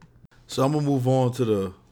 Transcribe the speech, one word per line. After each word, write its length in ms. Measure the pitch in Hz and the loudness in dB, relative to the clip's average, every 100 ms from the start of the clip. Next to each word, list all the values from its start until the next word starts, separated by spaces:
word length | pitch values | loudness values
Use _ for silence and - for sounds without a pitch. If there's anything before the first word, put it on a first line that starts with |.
| - _ - _ - | -20 _ -20 _ -10
So 160 | - | -2
I'm 100 | 135 | 0
gonna 120 | 151 143 | 0 0
move 220 | 139 123 | 0 2
on 240 | 131 127 | 2 0
to 120 | 123 117 | 0 0
the, 280 | 104 95 90 _ | 0 -2 -8 _